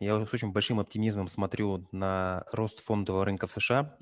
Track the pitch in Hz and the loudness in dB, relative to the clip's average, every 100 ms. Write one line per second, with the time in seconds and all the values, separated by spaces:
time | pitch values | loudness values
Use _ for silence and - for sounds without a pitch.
0 | 101 107 107 120 107 98 101 113 101 110 | 0 0 0 -2 0 0 2 0 0 0
1 | 110 104 92 - 98 - 104 95 92 95 | 0 0 -2 0 0 0 0 -2 -4 -2
2 | 95 95 92 92 - - 110 - - 107 | 0 0 0 -2 -4 -2 -2 -2 -2 0
3 | 95 95 98 98 92 - - 123 147 - | 2 2 2 0 -2 -2 2 2 0 -6